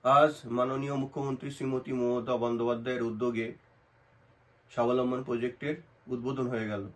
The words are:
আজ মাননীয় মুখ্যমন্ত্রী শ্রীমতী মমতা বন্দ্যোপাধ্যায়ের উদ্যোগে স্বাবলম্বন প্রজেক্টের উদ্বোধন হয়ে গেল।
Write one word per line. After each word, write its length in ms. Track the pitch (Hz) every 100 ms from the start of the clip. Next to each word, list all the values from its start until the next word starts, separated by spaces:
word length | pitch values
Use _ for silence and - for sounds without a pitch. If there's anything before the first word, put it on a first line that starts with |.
আজ 280 | 127 139 151 151 120 120
মাননীয় 400 | 127 135 139 139
মুখ্যমন্ত্রী 460 | 135 - 139 131 139 139
শ্রীমতী 360 | 131 127 127 127
মমতা 360 | 120 123 113 123
বন্দ্যোপাধ্যায়ের 640 | 117 117 117 120 117 123 117
উদ্যোগে 360 | 110 123 117 113 - - - _ _ _ _ _ _ _ _ _
স্বাবলম্বন 480 | - 120 127 127 127 127
প্রজেক্টের 460 | 120 123 - 147 151 - - -
উদ্বোধন 340 | 123 123 131 123
হয়ে 140 | 120 110
গেল। 120 | 104 101